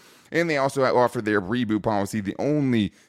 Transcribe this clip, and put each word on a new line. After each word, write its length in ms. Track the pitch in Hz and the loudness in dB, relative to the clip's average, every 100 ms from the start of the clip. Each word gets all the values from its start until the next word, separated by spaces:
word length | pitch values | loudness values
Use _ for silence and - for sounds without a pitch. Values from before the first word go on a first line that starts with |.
| - - _ | -20 -20 _
And 180 | 156 170 | -2 0
they 80 | 147 | 0
also 260 | 135 139 | 0 0
offer 380 | 127 98 120 123 | 2 4 2 0
their 180 | 107 104 | 0 0
reboot 440 | 90 123 113 110 | 0 -2 0 -2
policy, 360 | 113 104 98 110 | 0 -2 -2 -4
the 160 | 98 - | -4 -4
only 520 | 127 151 135 117 98 - | -2 0 2 2 0 -4